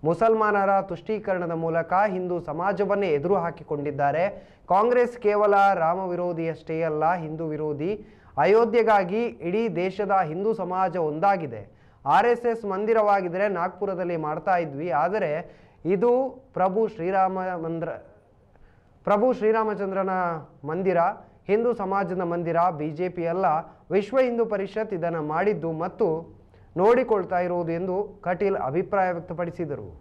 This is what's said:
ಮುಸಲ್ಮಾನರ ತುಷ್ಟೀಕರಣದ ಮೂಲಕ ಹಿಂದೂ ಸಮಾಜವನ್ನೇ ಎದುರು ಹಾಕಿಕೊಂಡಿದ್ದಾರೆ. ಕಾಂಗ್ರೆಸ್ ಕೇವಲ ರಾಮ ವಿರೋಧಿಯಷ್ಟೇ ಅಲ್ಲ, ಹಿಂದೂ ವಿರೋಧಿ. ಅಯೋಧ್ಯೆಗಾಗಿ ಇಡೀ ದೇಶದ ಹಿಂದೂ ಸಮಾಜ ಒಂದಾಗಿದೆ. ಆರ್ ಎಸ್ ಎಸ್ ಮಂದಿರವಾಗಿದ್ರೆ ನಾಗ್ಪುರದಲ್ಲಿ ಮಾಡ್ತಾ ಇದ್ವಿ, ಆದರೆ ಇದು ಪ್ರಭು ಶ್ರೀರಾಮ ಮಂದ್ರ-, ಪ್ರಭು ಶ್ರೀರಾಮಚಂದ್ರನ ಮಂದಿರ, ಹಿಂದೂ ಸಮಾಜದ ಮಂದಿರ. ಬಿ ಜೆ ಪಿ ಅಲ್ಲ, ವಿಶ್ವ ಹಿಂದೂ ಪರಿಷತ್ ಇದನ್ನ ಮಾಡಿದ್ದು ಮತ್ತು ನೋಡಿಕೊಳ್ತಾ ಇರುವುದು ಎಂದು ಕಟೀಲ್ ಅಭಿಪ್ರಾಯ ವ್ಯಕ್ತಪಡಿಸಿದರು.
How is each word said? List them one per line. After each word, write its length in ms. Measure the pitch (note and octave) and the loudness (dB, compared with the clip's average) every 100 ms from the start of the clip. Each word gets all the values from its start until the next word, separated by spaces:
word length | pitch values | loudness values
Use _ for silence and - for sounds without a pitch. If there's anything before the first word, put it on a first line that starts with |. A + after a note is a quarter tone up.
ಮುಸಲ್ಮಾನರ 760 | D3+ E3 A3+ A3 G#3+ G#3 G3 G3 F#3+ | 0 2 4 4 4 2 2 2 0
ತುಷ್ಟೀಕರಣದ 600 | G3+ - A3 G#3 F#3 F3 | -8 -6 -6 -2 -2 -2
ಮೂಲಕ 400 | E3 E3 E3 E3 F3+ G#3+ | -2 -2 -2 0 2 2
ಹಿಂದೂ 340 | F#3 F3+ F3 | 0 -2 -4
ಸಮಾಜವನ್ನೇ 680 | E3 D3+ F#3 F#3 G3+ G3+ G3 D3 | -4 -4 -2 0 0 0 2 0
ಎದುರು 160 | D#3+ | 2
ಹಾಕಿಕೊಂಡಿದ್ದಾರೆ. 920 | G3 E3+ - D3 D3+ C#3+ C#3 C#3+ D3 F#3+ - - - - | 0 0 -8 -8 -6 -4 0 0 2 0 -4 -18 -20 0
ಕಾಂಗ್ರೆಸ್ 500 | F3+ A3+ B3 A#3+ A#3+ | 2 4 4 2 2
ಕೇವಲ 360 | G#3 G#3 G#3 G3+ G3 | 2 4 4 6 6
ರಾಮ 340 | F#3+ D#3+ F3+ F#3+ | 4 2 0 -2
ವಿರೋಧಿಯಷ್ಟೇ 760 | F3 F3 E3 E3 D3+ - D#3+ | -2 -2 -2 -4 -6 -6 -2
ಅಲ್ಲ, 320 | E3 D3+ D#3 | -2 0 0
ಹಿಂದೂ 300 | F3+ D#3+ D#3 | 0 -4 -6
ವಿರೋಧಿ. 480 | E3 D3+ D3+ C#3+ D#3+ G#3+ - - - - | -6 -4 -4 -4 -4 -6 -10 -20 -14 0
ಅಯೋಧ್ಯೆಗಾಗಿ 840 | D#3+ G#3+ A#3 A3+ A3 G#3 F3+ G#3 A#3 - E3+ | 4 6 6 4 4 4 4 -2 -4 -4 -4
ಇಡೀ 200 | G3 A3+ | -2 -2
ದೇಶದ 420 | E3 F3+ F#3 G3+ G3 E3+ | -2 -4 -2 0 0 0
ಹಿಂದೂ 240 | D#3+ G#3 | -2 -2
ಸಮಾಜ 420 | A3 F3+ F#3 F#3+ F3 | -2 -2 0 0 0
ಒಂದಾಗಿದೆ. 680 | D#3 D3+ G3 G3 D#3 A2+ G2 - - _ C#3 | -2 0 2 2 -2 -10 -16 -20 -20 _ 2
ಆರ್ 200 | E3 A3+ | 4 4
ಎಸ್ 200 | A#3 A#3+ | 2 0
ಎಸ್ 180 | A3+ | -4
ಮಂದಿರವಾಗಿದ್ರೆ 840 | G#3+ F#3+ G#3+ A3+ G#3 G3+ F3+ F3 G#3 | -4 -4 2 2 4 2 0 -2 0
ನಾಗ್ಪುರದಲ್ಲಿ 680 | F#3 F3+ F#3 G3 F3+ F3 E3+ | 0 -4 -4 -6 -4 -4 -2
ಮಾಡ್ತಾ 400 | D3+ D#3+ D#3+ F3+ | -4 -4 0 0
ಇದ್ವಿ, 340 | E3 C#3 F3 | 0 -6 -2
ಆದರೆ 400 | D3+ E3 G#3 F3 D3+ E3+ - - _ | 0 0 0 -2 -4 -8 -18 -20 _
ಇದು 260 | D#3+ F#3+ A#3+ B3 C4 - - | -2 2 4 2 0 -6 -14
ಪ್ರಭು 340 | - F#3 F#3 A3 | -2 0 2 -2
ಶ್ರೀರಾಮ 440 | A3 E3+ G3 F#3+ F#3+ F#3 F3+ | -2 -2 2 0 0 -4 -6
ಮಂದ್ರ-, 360 | E3 E3 E3 B2 - - _ _ _ _ - _ _ _ | -6 -6 -6 -8 -14 -20 _ _ _ _ -20 _ _ _
ಪ್ರಭು 280 | - G3+ B3 G3+ | 0 2 4 2
ಶ್ರೀರಾಮಚಂದ್ರನ 720 | G#3+ A3 A3 G3 G3 F#3+ F#3+ F#3 F3+ E3 C#3 - C#3 | 2 2 0 -2 -4 -2 -2 0 -2 -4 -10 -14 -8
ಮಂದಿರ, 300 | E3 F#3+ F3 E3+ G#3+ - - - | -2 0 2 2 0 -14 -20 -2
ಹಿಂದೂ 240 | G#3 A#3+ | 0 2
ಸಮಾಜದ 460 | A#3 F#3+ G3 F#3+ F3+ | 0 -2 -2 -2 -2
ಮಂದಿರ. 360 | F3 E3+ E3+ E3 F3+ D#3 | -2 -2 0 2 2 0
ಬಿ 120 | D3+ | -6
ಜೆ 180 | D3+ F#3 | -4 -4
ಪಿ 180 | F3+ E3 | -2 -4
ಅಲ್ಲ, 200 | F3 F#3+ D#3 - - _ | 0 2 0 -2 -18 _
ವಿಶ್ವ 280 | F#3 G3+ C4 B3+ | -2 0 2 2
ಹಿಂದೂ 180 | A#3+ | 2
ಪರಿಷತ್ 500 | A3+ G3+ G3 A3 G#3+ | 0 0 -4 -4 -4
ಇದನ್ನ 220 | F#3+ E3+ E3 D3+ | -4 -2 -2 -2
ಮಾಡಿದ್ದು 400 | D#3 G3 F#3 E3 | 0 0 0 -4
ಮತ್ತು 360 | D#3 F3 F3 G3+ D#3+ E3 - - - - - | -4 -6 0 0 0 -6 -20 -20 -20 -12 2
ನೋಡಿಕೊಳ್ತಾ 640 | F#3+ B3 B3+ G#3+ F3+ F#3 | 4 4 4 0 0 -2
ಇರುವುದು 320 | F3+ F3 E3+ | 0 -2 -2
ಎಂದು 480 | E3 F#3 F#3 G3+ - - | -2 -2 -4 -4 -8 -6
ಕಟೀಲ್ 300 | F3+ G3+ G3 | 0 0 0
ಅಭಿಪ್ರಾಯ 560 | C3 D3+ F#3+ G3+ F#3 E3+ | 0 -2 0 0 0 -2
ವ್ಯಕ್ತಪಡಿಸಿದರು. 720 | D#3+ E3 F3 D#3+ D#3+ C#3 G2+ D#2 | -8 -6 -6 -6 -8 -6 -10 -16